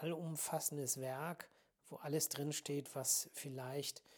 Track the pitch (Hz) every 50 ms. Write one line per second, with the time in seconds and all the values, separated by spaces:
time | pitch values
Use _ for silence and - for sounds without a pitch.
0 | - 160 170 160 175 160 160 147 - - - 156 151 - 151 147 139 120 - 135
1 | 131 131 131 135 151 170 175 - - - - - - _ _ _ _ - 165 -
2 | - 151 143 156 - - - - 143 151 147 - - - 143 143 131 - - 139
3 | 131 - - - - - - - - 143 131 131 127 127 135 143 135 - - -
4 | - - -